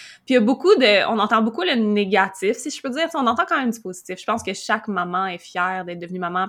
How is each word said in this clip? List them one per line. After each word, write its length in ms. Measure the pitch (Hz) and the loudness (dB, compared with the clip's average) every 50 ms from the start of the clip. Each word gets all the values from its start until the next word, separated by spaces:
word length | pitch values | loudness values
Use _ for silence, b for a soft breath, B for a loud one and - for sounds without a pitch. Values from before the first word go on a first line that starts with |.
| B B B B B - | B B B B B 2
il 40 | 262 | 2
y 20 | |
a 40 | 247 | 4
beaucoup 320 | 208 233 269 - - 359 415 | 4 4 2 2 4 4 6
de, 320 | 285 254 208 208 190 - - | 6 6 6 6 6 4 2
on 100 | 226 208 | 2 0
entend 220 | 202 - 233 226 | 2 2 2 2
beaucoup 220 | 220 226 226 339 370 | 2 2 0 -2 -2
le 100 | 359 277 | 0 2
négatif, 800 | 233 220 208 208 208 208 185 208 190 190 190 - - 190 202 233 | 2 2 2 2 0 2 2 2 2 2 2 -2 -2 -2 -2 -2
si 120 | - - 302 | -2 -6 -10
je 120 | - - | -10 -8
peux 80 | - 269 | -8 -8
dire. 140 | 240 302 330 | -4 -4 -4
Tu 40 | 320 | -2
sais, 60 | 320 | -2
on 100 | 302 254 | 0 0
entend 160 | 233 240 269 359 | 0 0 0 0
quand 100 | 359 339 | 0 -2
même 140 | 285 262 233 | 0 0 -2
du 100 | 226 226 | -4 -4
positif. 380 | - 185 180 - - - 185 - | -8 -12 -12 -12 -12 -12 -14 -8
Je 60 | - | -4
pense 160 | - 220 226 - | -4 -4 -4 -4
que 100 | 190 196 | -6 -8
chaque 340 | - - - 214 214 - | -8 -2 -2 -2 -2 -2
maman 380 | 220 196 180 175 175 180 185 190 | -4 -4 -4 -4 -2 -2 -2 -2
est 100 | 185 175 | -4 -6
fière 460 | 175 - - - 180 180 185 185 185 175 | -10 -14 -10 -6 -4 -2 -2 -4 -6 -8
d'être 140 | 175 175 175 | -8 -10 -10
devenue 200 | 170 170 185 180 | -10 -10 -8 -8
maman, 280 | 180 170 175 180 190 | -6 -4 -4 -4 -4